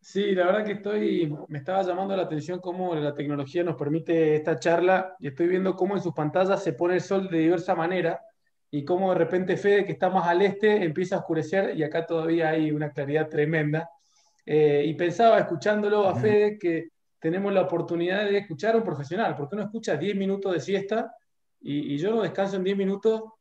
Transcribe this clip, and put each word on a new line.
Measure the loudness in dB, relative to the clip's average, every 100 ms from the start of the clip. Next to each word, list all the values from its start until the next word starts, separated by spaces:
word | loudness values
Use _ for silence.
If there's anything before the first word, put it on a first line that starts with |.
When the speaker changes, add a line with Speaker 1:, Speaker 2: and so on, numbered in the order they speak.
Speaker 1:
Sí, | -6 -2 0
la | 2 4
verdad | 2
que | 0
estoy, | -4 -4 -2 0 0 0 -4 -8
me | -10
estaba | -2 -2
llamando | 0 -2 -2
la | -2
atención | -2 -4 -6 -8
cómo | -8 -6 -4
la | -2 -4
tecnología | -4 -4 -4 -4 -2
nos | -2 -2
permite | -2 -2 0 2 4 2
esta | 0 0
charla | 2 2 4 2 0 -8
y | -10
estoy | -2 0
viendo | 2 0
cómo | 0 0 0
en |
sus | -4
pantallas | -2 -2 2 2 2
se | -2
pone | -2 0
el | 0
sol | 0 -2 0
de | 0
diversa | 2 0 0
manera | -2 0 0 -2 -4 -10 _ _ _ _
y | -8
cómo | -2 0 2
de | 2
repente | 2 0 0 0
Fede, | 2 2 2
que |
está | 0 0
más | 2 2
al | 4
este, | 2 2 2 4
empieza | 0 -2 -2 -4
a |
oscurecer | -2 -4 0 0 0 -2
y |
acá | -2 -2 -2
todavía | -2 0 0 2
hay | 0 0
una | 0 -4
claridad | -4 -2 0 0
tremenda. | 0 0 2 0 -2 -4 -14 _ _ _ _
Eh, | 0 4 6 4 2
y |
pensaba, | 0 -2 4 6 6
escuchándolo | 4 -2 0 0 2 2 2
a |
Speaker 2:
Ujú. | 2
Speaker 1:
Fede, | 4 4 4 0
que | -2 -2 -4 _ _ _
tenemos | -2 0 0
la | 2
oportunidad | 2 0 -2 -2 0 0
de | 0 0
escuchar | -2 -4 2
a | 2
un |
profesional, | 0 -4 -6 -2 -2 -2
porque | -6
uno | -6
escucha | -6 -6 -4 -2
diez | -2
minutos | -2 -2 -2 -2
de | -4
siesta | -2 -4 -2 -4 -4 -10 _ _ _ _
y, | -8 -6 -4
y | -2
yo | 0
no | 0
descanso | -2 -2 -2 -2
en |
diez | -2 0
minutos | -2 0 0 -2 -4 _